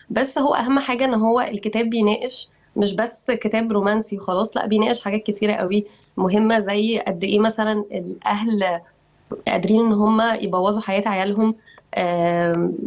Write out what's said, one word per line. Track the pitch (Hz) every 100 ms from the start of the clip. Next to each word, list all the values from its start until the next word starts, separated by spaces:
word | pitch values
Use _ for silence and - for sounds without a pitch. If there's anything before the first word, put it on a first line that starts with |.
| -
بس | 226 269 302
هو | 277 -
اهم | 240 269
حاجة | 269 247 262
ان |
هو | 226 220 240
الكتاب | - 208 214 220 233
بيناقش | 233 208 214 254 - - _ _ -
مش | 202 180
بس | 233 - -
كتاب | 240 220 220 226
رومانسي | 208 196 214 220 202
وخلاص، | 196 185 214 -
لا | -
بيناقش | 214 220 240
حاجات | 202 208
كتيرة | 214 202 214
قوي | 208 180 208 202 - _ -
مهمة، | 185 202 220 226
زي | 196 208 220 226
قد | - 175
ايه | 196 208
مثلا | 220 220 214 208 202
الاهل | 196 180 185 - 208 226 208 190 170 - _ _ _ _ - -
قادرين | 95 - 214 233
ان |
هم | 208 208 220
يبوظوا | 226 220 196 180 190 208
حياة | 214 196 214
عيالهم. | 196 190 202 220 220 - - _ -
آم، | 180 175 170 170 170 170 175 -